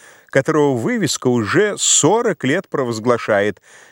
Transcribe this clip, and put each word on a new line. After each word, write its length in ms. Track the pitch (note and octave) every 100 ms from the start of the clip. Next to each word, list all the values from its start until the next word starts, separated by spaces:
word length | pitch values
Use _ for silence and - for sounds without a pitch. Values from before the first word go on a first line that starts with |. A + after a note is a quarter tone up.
| - - _
которого 500 | C3+ C3+ D#3 D3 B2
вывеска 520 | C#3+ A#3+ D#3+ - B2+
уже 500 | A#2+ G2+ D3 G#3 F3+
сорок 640 | - - D3 A3 A#3+ E3
лет 260 | C3 E3+ -
провозглашает: 920 | C#3+ B2 A2 A2+ A#2 - G2+ G#2 G2+ _ - -